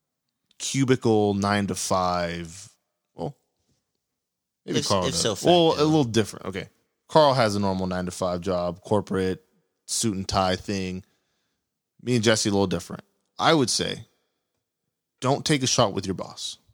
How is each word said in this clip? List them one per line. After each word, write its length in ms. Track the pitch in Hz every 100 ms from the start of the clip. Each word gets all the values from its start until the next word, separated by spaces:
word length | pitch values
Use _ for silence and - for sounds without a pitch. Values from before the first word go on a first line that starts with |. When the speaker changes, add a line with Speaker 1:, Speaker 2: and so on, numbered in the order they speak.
| _ _ _ _ _ -
Speaker 1:
cubicle 760 | - 135 127 131 117 107 104
nine 340 | 101 98 101 95
to 80 | 90
five. 960 | - 95 90 87 85 87 85 85 - _ _ _ _ -
Well, 200 | 147 - _ _ _ _ _ _ _ _ _ _ _ _ -
maybe 140 | 143
Speaker 2:
If, 80 | 143
Speaker 1:
Carl 180 | 98 87
Speaker 2:
if 60 |
Speaker 1:
does. 80 | 85
Speaker 2:
so, 80 | 117 98 -
Speaker 1:
Well, 220 | 175 165
Speaker 2:
facto. 120 | 147
Speaker 1:
a 20 | 156
little 180 | 156
different. 420 | 120 110 98 - 95
Okay. 220 | 95 98 _ _ _ -
Carl 260 | 160 147
has 220 | 131 110 104
a 40 |
normal 280 | 101 95 92
nine 180 | 90 90
to 60 |
five 300 | - 92 90
job, 400 | 90 90 87 87
corporate 640 | - 104 - 95 92 87 _ _ _ _ -
suit 300 | - 113 95
and 120 | 92
tie 280 | 101 92 92
thing. 480 | - 98 92 92 - _ _ _ _ _ _ _ _ _
Me 120 | 120 123
and 80 |
Jesse, 260 | 107 110 110
a 20 |
little 160 | 101 98
different. 360 | 87 - 95 - _ _ -
I 140 | 127
would 160 | 160 117
say, 360 | - 87 98 110 _ _ _ _ _ _ _ _ _ _ _
don't 240 | 127 139 -
take 180 | 147
a 40 | 127
shot 260 | - 107
with 120 | 98 95
your 80 | 90
boss. 420 | - - - - _